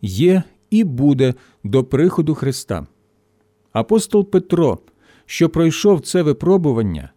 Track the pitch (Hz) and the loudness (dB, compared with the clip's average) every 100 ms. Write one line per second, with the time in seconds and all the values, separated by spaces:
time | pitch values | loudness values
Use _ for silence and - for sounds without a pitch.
0 | 104 92 170 185 - _ _ 214 208 123 | -6 0 2 2 0 _ _ 0 0 0
1 | 143 139 131 123 _ _ 104 131 123 135 | 0 2 0 -2 _ _ -2 -2 0 0
2 | 170 175 156 151 135 127 - 95 71 _ | 0 0 -2 -2 -4 -6 -8 -10 -10 _
3 | _ _ _ _ _ _ _ 214 220 214 | _ _ _ _ _ _ _ -6 0 0
4 | 208 214 202 185 180 170 156 92 _ _ | 2 0 2 0 0 0 0 -2 _ _
5 | _ _ _ - 165 160 165 156 208 185 | _ _ _ -2 0 2 0 2 2 2
6 | - 180 156 143 160 190 156 117 104 80 | 0 -2 0 0 0 0 2 0 -2 -4
7 | 69 | -10